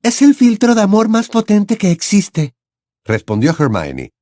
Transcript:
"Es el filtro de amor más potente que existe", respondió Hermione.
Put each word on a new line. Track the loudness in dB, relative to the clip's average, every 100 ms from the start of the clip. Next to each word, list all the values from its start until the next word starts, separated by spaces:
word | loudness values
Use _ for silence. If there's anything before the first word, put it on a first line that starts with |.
"Es | -2 2
el | 2 4
filtro | 2 2 0 2
de |
amor | 2 2 2
más | -2 -2
potente | -4 0 0 0 -2
que | -2
existe", | -2 0 0 0 -6 -6 _ _ _ _ _ -6
respondió | -6 -2 -2 0 0
Hermione. | -2 -2 -4 -10 -14 _